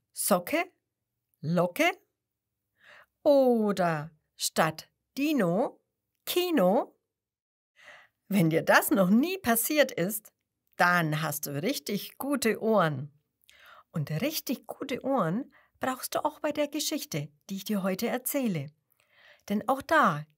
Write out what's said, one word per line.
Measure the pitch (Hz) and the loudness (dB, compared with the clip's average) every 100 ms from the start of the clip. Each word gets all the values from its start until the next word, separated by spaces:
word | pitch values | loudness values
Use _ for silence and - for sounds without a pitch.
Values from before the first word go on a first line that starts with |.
| _ | _
Socke | - - 180 180 320 359 _ _ _ _ _ _ _ | -6 0 0 0 -4 -4 _ _ _ _ _ _ _
Locke? | 147 175 175 175 339 370 _ _ _ _ _ _ _ _ - - _ _ | -4 0 0 2 0 -2 _ _ _ _ _ _ _ _ -20 -20 _ _
Oder | 311 277 254 233 208 190 175 156 156 _ _ - | 4 6 6 4 2 0 0 -2 -8 _ _ -8
statt | - - 160 156 - _ _ 262 | -4 0 0 -2 -16 _ _ -4
Dino | 294 285 175 185 294 - _ _ _ _ | 0 2 2 0 -2 -6 _ _ _ _
Kino? | - 359 359 285 180 240 - _ _ _ _ _ _ _ _ _ - - _ _ - | -4 -2 2 4 4 4 0 _ _ _ _ _ _ _ _ _ -20 -20 _ _ -2
Wenn | 196 160 | 2 2
dir | 156 | 2
das | 180 262 381 | 4 4 4
noch | 233 180 | 2 4
nie | 226 339 381 | 4 2 -2
passiert | 247 226 - 302 269 | 0 0 0 2 0
ist, | - 190 - - _ _ _ _ - | 0 -4 -4 -12 _ _ _ _ 0
dann | 175 180 160 151 | 2 4 2 -2
hast | 156 - 147 | -4 -6 -8
du | 143 | -4
richtig | 196 285 - 202 - - | -4 -4 -6 -6 -8 -10
gute | 269 277 226 - | -6 -2 -2 -2
Ohren. | 220 214 160 135 147 _ _ _ _ _ - - _ | 0 2 2 -2 -10 _ _ _ _ _ -20 -20 _
Und | 165 139 | -8 -6
richtig | 156 285 - - 247 - | -4 -4 -6 -6 -8 -8
gute | - 294 247 | -12 -8 -6
Ohren | 262 269 160 208 302 _ _ - | -2 0 0 -2 -6 _ _ -8
brauchst | 262 254 - | -6 -6 -6
du | - 302 | -2 -4
auch | - | -4
bei | 302 | -4
der | 294 294 | -2 -2
Geschichte, | 302 - 302 - 147 147 _ - | -2 -4 -4 -4 -6 -8 _ -12
die | 196 | -10
ich | |
dir | - 202 | -4 -2
heute | 190 190 233 | -2 -2 -4
erzähle. | 247 - 285 240 160 143 _ _ _ _ _ - - - | -4 -4 -2 -2 -2 -6 _ _ _ _ _ -20 -14 -4
Denn | 208 - | -4 0
auch | 269 | -2
da | - 311 220 147 - | 2 4 4 0 -8